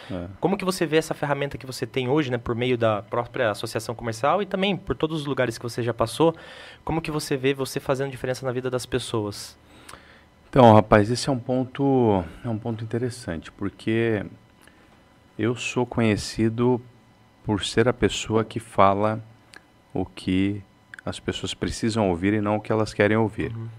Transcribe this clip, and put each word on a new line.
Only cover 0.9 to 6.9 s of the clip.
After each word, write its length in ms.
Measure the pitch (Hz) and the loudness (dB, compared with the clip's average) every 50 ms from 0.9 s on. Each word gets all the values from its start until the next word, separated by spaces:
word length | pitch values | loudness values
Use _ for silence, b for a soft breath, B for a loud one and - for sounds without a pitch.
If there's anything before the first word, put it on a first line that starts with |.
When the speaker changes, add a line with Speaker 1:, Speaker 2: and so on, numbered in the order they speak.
| 151 | 2
Speaker 2:
essa 160 | 160 160 - 151 | 0 0 0 -6
ferramenta 420 | - - 143 143 139 143 143 - | -4 -2 -2 -2 -2 -2 -6 -6
que 120 | 123 - | -10 -12
você 180 | 131 123 - 131 | -12 -8 -8 -8
tem 240 | 120 - 135 127 123 | -4 -2 -2 0 2
hoje, 220 | 135 156 151 123 | 2 2 2 0
né, 60 | 127 117 | -2 -4
por 160 | - - 120 | -2 -4 -2
meio 240 | 113 123 127 127 117 | 0 0 0 2 2
da 240 | 117 110 107 101 101 | 2 2 2 0 -4
própria 480 | - - 117 117 - - - 123 110 | -4 -4 -4 -4 -4 -2 0 0 0
associação 420 | 101 - - 110 - 117 - - 113 | 0 -2 -6 -6 -6 -6 -6 -6 -8
comercial 480 | 110 117 117 110 113 - 143 165 196 | -6 -6 -6 -4 0 0 2 2 0
e 40 | 208 | 0
também 280 | 196 - 190 190 202 190 | -2 -2 -2 0 0 -2
por 200 | - - - 135 | -2 -2 -6 -2
todos 260 | - - 156 160 160 | -2 0 -2 -2 -4
os 60 | 143 | -4
lugares 280 | 143 135 131 127 117 117 | -4 0 0 0 0 -2
que 60 | - - | -6 -8
você 200 | 120 - - 117 | -8 -6 -2 -2
já 100 | 117 113 | -2 0
passou, 420 | - 113 110 - - 156 165 160 B B B B B B B B B B | 0 -2 -2 2 2 2 2 2 B B B B B B B B B B
como 160 | - | -4